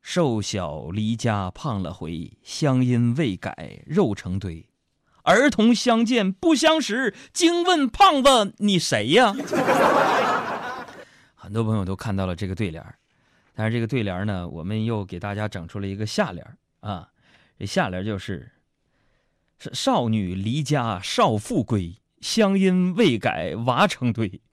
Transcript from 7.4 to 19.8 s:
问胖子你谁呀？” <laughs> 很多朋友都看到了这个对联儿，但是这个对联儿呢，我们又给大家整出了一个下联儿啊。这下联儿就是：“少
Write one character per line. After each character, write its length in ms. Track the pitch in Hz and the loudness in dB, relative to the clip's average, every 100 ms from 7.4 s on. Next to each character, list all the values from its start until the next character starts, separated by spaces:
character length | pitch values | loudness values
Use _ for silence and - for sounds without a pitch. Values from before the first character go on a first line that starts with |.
| 339 339 | 2 4
问 240 | 349 349 269 | 2 2 2
胖 340 | - 285 285 | 6 6 6
子 300 | 269 254 202 - | 6 6 4 0
你 200 | 208 185 | 2 2
谁 280 | - 117 107 | 2 0 4
呀？” 200 | 180 240 214 285 - 262 - - - - - - - - - - 254 | 4 4 2 -4 -2 2 2 4 4 2 2 0 -2 -4 -8 -10 -14
<laughs> 480 | - - - _ _ | -16 -20 -20 _ _
很 160 | _ - | _ -6
多 140 | 107 | -2
朋 140 | 110 110 | 0 0
友 60 | 92 | -2
都 100 | 95 | -6
看 180 | 113 | -4
到 120 | 98 92 | -2 -2
了 100 | 87 | -4
这 100 | 95 | -6
个 80 | |
对 160 | 92 101 | -4 -6
联 120 | 78 | -6
儿， 140 | - - _ _ _ _ _ | -16 -20 _ _ _ _ _
但 120 | - 110 | -6 -4
是 60 | |
这 80 | 117 | -2
个 60 | 113 | -2
对 160 | 131 | -2
联 120 | 101 | -2
儿 120 | 90 104 | -2 -4
呢， 200 | 95 87 | -4 -6
我 160 | 82 | -8
们 220 | 87 110 | -6 -4
又 180 | 113 110 | -2 -4
给 160 | 92 87 | -6 -10
大 160 | 101 | -8
家 140 | 101 107 | -6 -6
整 180 | 95 82 | -8 -10
出 140 | 104 | -8
了 60 | 98 | -8
一 100 | 98 | -6
个 80 | |
下 280 | 107 - 175 | -6 -2 -4
联 120 | 90 | -4
儿 140 | - - _ _ | -16 -20 _ _
啊。 280 | 107 92 - _ _ _ _ _ | -10 -10 -12 _ _ _ _ _
这 60 | |
下 240 | 101 185 127 | -4 -2 -2
联 140 | 90 | -4
儿 20 | |
就 140 | 104 101 | -6 -6
是 340 | - 87 - _ _ _ _ _ _ _ _ _ _ _ - | -8 -10 -12 _ _ _ _ _ _ _ _ _ _ _ -12
：“少 380 | - | -4